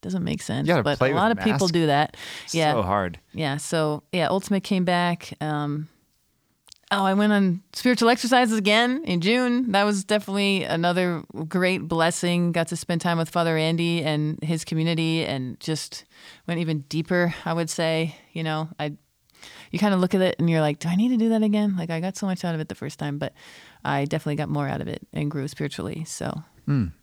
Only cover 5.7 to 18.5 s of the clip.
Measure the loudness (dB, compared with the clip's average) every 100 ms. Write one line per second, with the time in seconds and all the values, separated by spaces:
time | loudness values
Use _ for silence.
5.7 | -4 -8 _ _ _ _ _ _ _ _
6.7 | -20 _ 0 2 4 4 4 2 0 -6
7.7 | -2 2 4 4 4 4 4 4 2 4
8.7 | 4 4 0 0 0 2 2 2 0 2
9.7 | 2 2 0 0 -2 0 0 2 2 0
10.7 | 0 2 2 0 -2 -6 -10 -4 0 2
11.7 | 0 -2 0 0 2 0 2 2 0 -2
12.7 | -4 -2 -2 0 0 0 0 2 2 2
13.7 | 0 0 0 0 0 -2 -4 -2 -4 -2
14.7 | -2 0 0 0 0 0 -4 -6 -8 -6
15.7 | -6 -6 -14 -20 -20 -20 -18 -6 -4 -2
16.7 | -2 -4 -6 0 2 2 -2 -4 -4 -4
17.7 | -2 0 0 -2 -6 _ -6 -4